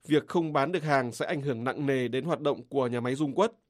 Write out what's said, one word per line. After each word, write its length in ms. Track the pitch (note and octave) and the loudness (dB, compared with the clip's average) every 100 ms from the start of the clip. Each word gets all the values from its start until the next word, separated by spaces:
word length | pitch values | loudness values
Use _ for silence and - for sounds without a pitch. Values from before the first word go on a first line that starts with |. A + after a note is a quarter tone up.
| - | 2
việc 200 | D3 - | 0 2
không 260 | F#3 D#3+ | 0 0
bán 180 | D3+ C#3 | 0 0
được 120 | F3 | 0
hàng 280 | D#3 C#3 B2 | 2 2 2
sẽ 140 | A2+ - | -4 -4
ảnh 160 | E3 | -2
hưởng 220 | C#3 A#2 | -2 -2
nặng 220 | B2 B2+ C#3+ | -2 -2 0
nề 220 | C3+ B2 | 0 0
đến 180 | B2+ D3 | -2 -2
hoạt 160 | F3 | -2
động 220 | C#3+ C3+ - | -2 -4 -2
của 180 | C#3 B2 | -2 0
nhà 120 | A#2+ | 0
máy 160 | B2 C3+ | -2 0
Dung 200 | D3+ C3+ | 0 2
Quất. 160 | G#3+ _ _ | 0 _ _